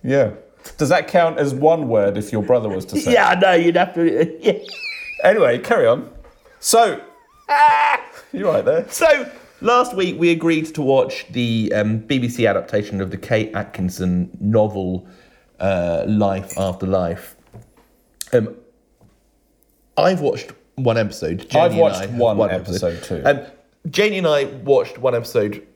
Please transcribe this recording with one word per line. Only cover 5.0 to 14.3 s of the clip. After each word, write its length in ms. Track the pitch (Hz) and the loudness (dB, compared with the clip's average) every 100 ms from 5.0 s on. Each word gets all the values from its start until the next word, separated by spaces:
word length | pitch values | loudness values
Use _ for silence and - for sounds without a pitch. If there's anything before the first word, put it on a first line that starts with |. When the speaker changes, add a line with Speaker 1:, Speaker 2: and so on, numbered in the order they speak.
| - - - | -14 0 2
Speaker 1:
Anyway, 340 | 208 143 123 | 4 4 2
carry 260 | - 226 120 | 0 2 4
on. 220 | 123 - - - _ _ _ | 2 -2 -18 -20 _ _ _
So, 400 | - 220 226 156 - - _ _ - | 0 4 4 0 -12 -20 _ _ -2
Speaker 2:
Ah! 500 | 285 294 294 294 277 - - - | 4 4 4 2 -2 -6 -20 -14
Speaker 1:
you 160 | - - | -4 0
right 160 | - | 0
there. 240 | 180 160 - | 2 0 -2
Speaker 2:
So, 400 | - 330 294 247 - - _ | 0 2 2 0 -14 -20 _
last 340 | 208 240 240 | 2 2 2
week 240 | 190 185 156 | -2 -4 0
we 140 | 170 | 0
agreed 360 | 165 165 160 156 - | 2 0 0 -4 -4
to 60 | |
watch 440 | 135 135 127 - - | 2 2 2 -4 -8
the, 420 | 123 120 113 107 107 | -4 -2 0 0 0
um, 220 | 104 110 | 0 -2
B 180 | 110 135 | -2 -2
B 120 | 120 | -2
C 180 | 120 110 | 0 0
adaptation 540 | 95 - 104 104 101 | 0 -2 -4 -4 -6
of 100 | 95 | -6
the 60 | 90 | -8
Kate 360 | - 113 107 | -2 -2 -2
Atkinson 760 | 101 104 - 92 - 92 90 90 | -6 -10 -4 -6 -2 -2 -2 -2